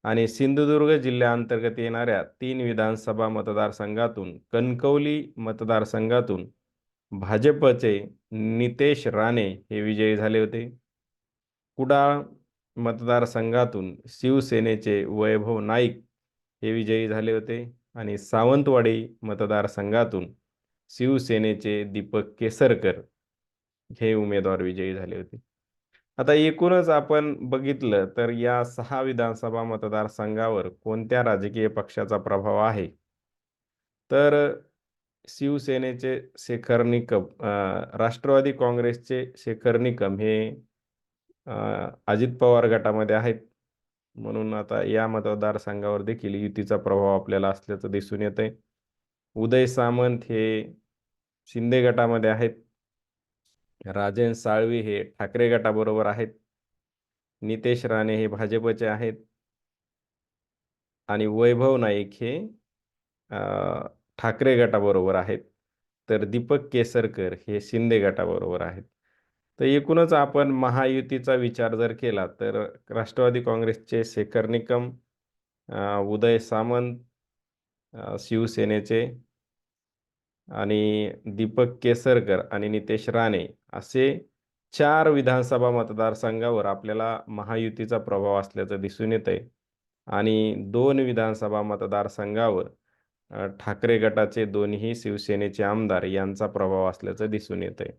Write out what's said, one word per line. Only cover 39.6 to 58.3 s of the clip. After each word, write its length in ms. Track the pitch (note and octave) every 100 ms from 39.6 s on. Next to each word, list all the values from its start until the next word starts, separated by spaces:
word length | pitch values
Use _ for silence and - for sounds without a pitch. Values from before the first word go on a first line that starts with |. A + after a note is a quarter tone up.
| B2 A#2
निकम 420 | B2 B2 G2 G2
हे, 440 | G#2+ A2 A2 C#3+ _ _ _ _ _ _ _ _ -
अ, 400 | A2 G#2+ G#2 G2 - -
अजित 300 | G#2+ B2 B2
पवार 260 | B2 A#2+ A#2
गटामध्ये 500 | A2+ G#2+ G#2+ G#2+ G#2+
आहेत, 240 | A#2 A2+ _ _ _ _ _ _ _
म्हणून 400 | A2+ A2 A2 A2
आता 280 | G#2+ G#2 A2
या 240 | G#2 A2 A2
मतदारसंघावर 960 | A2 G#2 G#2 G#2+ G#2 - G2+ G#2 G#2
देखील 320 | G2+ A2+ G#2
युतीचा 420 | G2 G#2 G#2 G2+ G#2
प्रभाव 440 | G2+ G2 G2 G2
आपल्याला 280 | F#2+ G2 G2
असल्याचं 420 | F#2+ - G2 G2+
दिसून 320 | G2 G2 G#2
येतंय. 320 | G#2 G2 A2 A2 _ _ _ _ _ _ _
उदय 320 | A2 A2+ B2+ B2
सामंत 520 | B2 A#2+ B2 B2 A#2+
हे 520 | - A2+ A2 A2 - - _ _ _ _ _ _ _
शिंदे 440 | A#2+ A#2 B2+ B2
गटामध्ये 400 | A#2+ A#2 A#2 A2
आहेत, 200 | A2 A2+ - _ _ _ _ _ _ _ _ _ _ _ _ G2
राजन 460 | G2 G2+ G2+ A#2
साळवी 480 | A2+ A2+ G#2+ A2+ A#2
हे 220 | G#2+ G2+
ठाकरे 560 | G2 _ G2+ A#2+ A#2+ A#2
गटाबरोबर 480 | A2 G#2+ A2 G#2+ G#2
आहेत, 220 | G#2 A2 - _ _ _ _ _ _ _ _ _ _
नितेश 440 | G#2+ A2+ B2 B2 A#2+
राणे 300 | A2 A2 A2
हे 100 |
भाजपचे 600 | A2